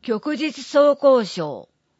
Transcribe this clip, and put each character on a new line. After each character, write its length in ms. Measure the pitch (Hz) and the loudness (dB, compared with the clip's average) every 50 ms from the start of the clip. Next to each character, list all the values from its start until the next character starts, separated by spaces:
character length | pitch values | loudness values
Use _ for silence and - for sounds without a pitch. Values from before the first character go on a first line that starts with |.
| - | -8
旭 340 | 240 220 214 - 302 302 | -6 -6 -6 -4 -6 -6
日 260 | 226 311 302 226 277 240 | -6 -6 -8 -8 -10 -14
総 320 | - - 285 285 294 285 | -2 2 4 4 4 2
工 300 | 285 - 277 262 247 214 | 4 4 4 4 4 2
賞、 420 | 170 - 185 156 147 131 92 - _ _ _ _ _ _ _ | -2 -8 -8 -8 -8 -10 -14 -16 _ _ _ _ _ _ _